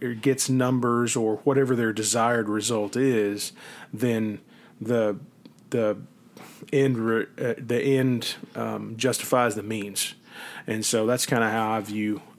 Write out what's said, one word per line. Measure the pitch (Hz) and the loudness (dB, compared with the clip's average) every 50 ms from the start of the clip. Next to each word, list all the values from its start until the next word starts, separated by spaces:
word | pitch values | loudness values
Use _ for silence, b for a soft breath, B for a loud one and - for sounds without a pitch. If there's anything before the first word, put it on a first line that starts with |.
it | - 123 120 110 107 | -6 -6 -4 0 2
gets | 139 131 127 - - | 2 2 2 2 0
numbers | 131 127 127 127 131 127 120 120 120 120 120 113 - | 2 2 2 2 2 2 2 2 2 2 2 2 2
or | 123 113 110 107 104 | 2 2 2 0 0
whatever | - 143 135 139 135 123 127 | 2 2 4 4 4 4 2
their | 117 120 113 107 | 2 2 0 0
desired | 107 107 104 - 120 113 117 120 117 110 104 | 0 0 0 2 2 2 2 2 2 0 0
result | 104 107 104 107 120 110 104 101 - | 0 -2 0 0 0 0 -2 -2 0
is, | 120 131 135 123 110 104 101 101 104 - - - B B B B B B B B | 0 2 2 4 4 2 0 0 -4 -6 -10 -10 B B B B B B B B
then | 107 120 123 117 113 110 110 104 104 - B B B B B B B | -2 0 0 0 0 0 -2 -4 -8 -12 B B B B B B B
the, | 110 110 123 117 110 104 101 107 127 - - - - - - - - - | -4 0 0 2 2 0 0 -4 -8 -16 -20 -20 -20 -20 -20 -20 -10 -4
the | - 120 113 107 104 - - - - - - - - B B B B B B - - | -2 0 0 0 0 -2 -6 -18 -20 -20 -20 -20 -20 B B B B B B -2 2
end | 135 139 135 127 117 | 2 4 4 2 2
re-, | 113 113 113 113 - - - - | 0 0 0 0 -2 -4 -6 -6
uh, | 131 123 110 - | -4 -4 -4 -4
the | - 117 120 120 | -4 -2 0 0
end, | - 139 135 131 131 131 123 117 110 - - - - - - | 2 4 4 4 4 2 2 0 -2 -6 -8 -10 -12 -12 -8
um, | - 117 113 110 107 107 104 113 | -6 -6 -6 -6 -6 -8 -8 -6
justifies | 113 123 127 117 - - - - 127 120 117 101 | -2 0 0 0 0 -2 2 2 4 4 4 2
the | 107 101 | -2 -6
means. | 104 110 107 101 101 98 - - - - - - B B B B B B B B | -6 -6 -6 -6 -6 -4 -4 -6 -6 -6 -12 -20 B B B B B B B B
And | B 107 110 107 | B -4 -2 0
so | - - 113 110 | 0 2 2 2
that's | 110 123 127 - | 2 2 0 0
kinda | - 135 117 113 110 | 2 2 2 2 2
how | 107 113 110 107 110 | 2 0 0 0 0
I | 110 | -2
view, | 104 107 104 107 107 107 104 98 - - - | -2 -2 -2 -2 0 0 -2 -4 -6 -12 -20